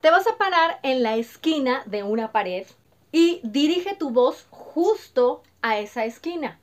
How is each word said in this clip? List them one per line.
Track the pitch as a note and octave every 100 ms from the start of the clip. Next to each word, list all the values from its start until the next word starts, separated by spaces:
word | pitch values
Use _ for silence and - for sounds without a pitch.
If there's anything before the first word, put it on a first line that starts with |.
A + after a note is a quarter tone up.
Te | -
vas | F4 F#4+
a | A4
parar | G4 F4 E4 -
en | C#4 C4
la | A#3 A3
esquina | A#3 - D#4 D#4 C4 C4 A3
de | G#3
una | G3+ A3 A3
pared | A3 G3 F3+ G3 _ _ _ _
y | D#4 E4+ F4
dirige | A#3 G#3+ D4 F4 F4+ G4
tu | D4+
voz | A#3 B3 - -
justo | - - - F4 G#4+ - - B3 - _ _
a | A#3 G#3+
esa | G#3 - A3+
esquina. | A#3 E4 F4 C#4 -